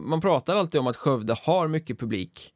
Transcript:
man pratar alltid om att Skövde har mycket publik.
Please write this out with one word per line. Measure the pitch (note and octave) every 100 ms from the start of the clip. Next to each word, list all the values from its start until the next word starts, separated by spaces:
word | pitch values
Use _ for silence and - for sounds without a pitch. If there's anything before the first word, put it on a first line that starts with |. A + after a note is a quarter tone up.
| F#2+
man | D#3+
pratar | F#3 C#3+ - G3+
alltid | E3+ D3
om | B2+
att | A#2+
Skövde | C#3+ B2+ A2 A2+
har | - F3+ D#3
mycket | D#3 D#3+ A#2
publik. | A2+ G#2+ F#2 - -